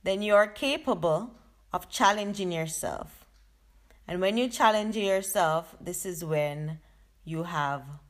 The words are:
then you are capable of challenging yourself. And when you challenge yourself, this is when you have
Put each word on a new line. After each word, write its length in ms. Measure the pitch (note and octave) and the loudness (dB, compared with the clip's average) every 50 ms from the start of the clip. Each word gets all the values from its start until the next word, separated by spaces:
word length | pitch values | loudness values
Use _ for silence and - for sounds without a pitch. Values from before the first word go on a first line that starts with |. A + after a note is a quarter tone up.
| - | -2
then 180 | F#3 G3 G3 | -2 -2 -2
you 140 | G#3 G#3 G#3 | 2 6 6
are 120 | G3+ G#3 | 6 6
capable 840 | G#3 G#3 - - C4+ C#4+ D#4 D#4 C4+ A3+ F3 D#3+ E3+ D#3 E3 A3 B3+ - - - - _ _ _ _ | 6 0 -2 -2 0 0 0 0 -2 -2 0 2 0 0 0 -2 -6 -14 -20 -20 -20 _ _ _ _
of 180 | - F3+ - - | -6 -6 -6 -6
challenging 600 | - - B3 G3 G#3 G#3+ G#3 G3+ G3+ G3+ F#3+ F3+ | 0 4 4 4 4 4 -2 -4 -4 -4 -4 -2
yourself. 760 | E3+ E3 D#3+ D#3+ D#3+ - - - - - - - - - - _ _ - - _ _ _ _ _ _ - _ _ - _ - | -2 -2 -4 -4 -6 -6 -6 -6 -6 -6 -10 -14 -16 -20 -20 _ _ -20 -20 _ _ _ _ _ _ -20 _ _ -20 _ -10
And 120 | - E3+ F3+ | -6 -4 0
when 180 | F#3 F#3+ G#3+ | 0 2 2
you 120 | A#3 B3+ B3+ | 2 0 0
challenge 480 | A#3 - B3+ A3 G#3+ G#3+ G#3 G#3+ G#3+ | 2 6 6 6 6 4 -2 -2 -2
yourself, 760 | A3 G3+ G3 F#3+ F#3+ G3 F#3+ - G#3 F3 D#3+ D#3 E3 E3+ - - - | -2 0 2 0 0 0 0 2 2 4 4 2 0 -2 -6 -18 -14
this 260 | - F3 F3+ - - | -10 -10 -8 -8 -8
is 200 | F#3+ F3+ D#3+ E3+ | -8 -8 -8 -4
when 540 | D#3 D#3 D3+ D3 D3 D3 D3+ D3+ D3+ D#3+ D#3 - - - _ - _ _ _ - | -2 0 0 0 -2 -2 -6 -6 -8 -8 -10 -14 -20 -20 _ -20 _ _ _ -14
you 200 | D#3+ D#3+ D#3+ E3 | -10 -6 -6 -6
have 400 | F3 E3+ D#3 D3 C#3 C#3 C#3 C3 C3+ D3 D3 - - | -4 -2 -2 -2 -2 -2 -6 -8 -14 -18 -18 -20 -20